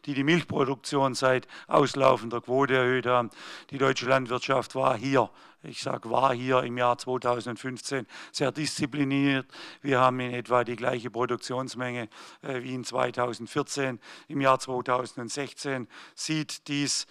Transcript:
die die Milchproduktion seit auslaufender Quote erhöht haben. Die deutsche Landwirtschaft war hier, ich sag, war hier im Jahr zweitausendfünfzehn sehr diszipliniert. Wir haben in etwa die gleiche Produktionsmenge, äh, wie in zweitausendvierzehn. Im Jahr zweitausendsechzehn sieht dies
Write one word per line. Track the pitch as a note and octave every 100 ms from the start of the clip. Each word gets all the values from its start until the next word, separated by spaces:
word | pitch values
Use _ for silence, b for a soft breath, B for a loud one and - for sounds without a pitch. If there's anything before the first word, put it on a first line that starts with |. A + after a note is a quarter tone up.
die | -
die | C#3+
Milchproduktion | C#3 E3+ - D3+ C3 C#3 - C#3+ C3+
seit | A#2+ C3 B2+ - B -
auslaufender | D#3 C#3 C#3 C3+ B2+ A2+ A#2+
Quote | - B2+ C#3 C3
erhöht | B2 B2+ B2
haben. | B2 A#2 B B B -
Die | C3+
deutsche | C3+ C3+ B2
Landwirtschaft | C3 A#2+ B2 - C3 -
war | C3 C3+ A#2
hier, | C3 C3+ G#2+ b b b
ich | D3+ B2
sag, | C3+ B2+ A2+
war | B2 C3+
hier | A#2+ B2+ B2+
im | A#2+ B2
Jahr | B2 A#2+
zweitausendfünfzehn | - B2+ B2 A#2+ A#2 A2+ C3 B2+ - C#3 A2 B B
sehr | - C#3
diszipliniert. | C#3+ C#3+ - C#3 C#3+ C#3 C#3 C#3 C3+ - B B B
Wir | C#3+ B2+
haben | B2+ B2+
in | B2
etwa | B2 A2 B2
die | A#2+ A#2
gleiche | B2 B2 A#2+
Produktionsmenge, | A2+ A#2+ A#2+ - B2+ C3 A2+ B2 B2 A2 B B B
äh, | D3 B2+
wie | C3
in | B2+
zweitausendvierzehn. | A#2 B2 B2+ A#2+ B2 A2 A#2 D3+ C#3 C#3+ C3+ A#2 B B -
Im | C#3
Jahr | C3+ C3
zweitausendsechzehn | - B2+ B2 B2+ B2 - A#2 D3 C#3 - C#3+ C3 A2+ B B
sieht | - - D#3 C#3+ - -
dies | C#3+ C#3 - -